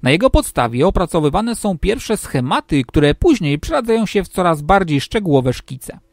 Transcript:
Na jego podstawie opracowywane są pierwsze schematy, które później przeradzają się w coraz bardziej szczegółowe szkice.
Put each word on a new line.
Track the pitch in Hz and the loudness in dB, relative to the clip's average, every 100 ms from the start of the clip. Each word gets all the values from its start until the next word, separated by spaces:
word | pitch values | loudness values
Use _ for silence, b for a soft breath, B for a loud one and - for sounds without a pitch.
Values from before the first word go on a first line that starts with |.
Na | 127 | 2
jego | 160 262 | 2 4
podstawie | 302 294 - 120 117 165 | 2 0 -2 -2 2 0
opracowywane | 196 175 170 151 160 226 220 | 0 -2 0 0 0 -4 -4
są | 208 175 | -4 -2
pierwsze | 185 202 - 208 | -2 -4 -4 -6
schematy, | - 143 127 233 - 147 | -4 -4 0 -2 0 -2
które | 127 - 147 147 | 0 2 2 2
później | 359 277 156 147 | 2 2 0 -2
przeradzają | - 311 233 226 214 | -2 -4 0 0 0
się | 208 | -2
w | 180 | -4
coraz | - 175 160 | -2 0 0
bardziej | 147 196 180 143 | 2 2 4 -2
szczegółowe | - 233 196 139 127 | -2 -4 2 2 2
szkice. | 120 - 135 - - _ | -4 -8 -16 -14 -18 _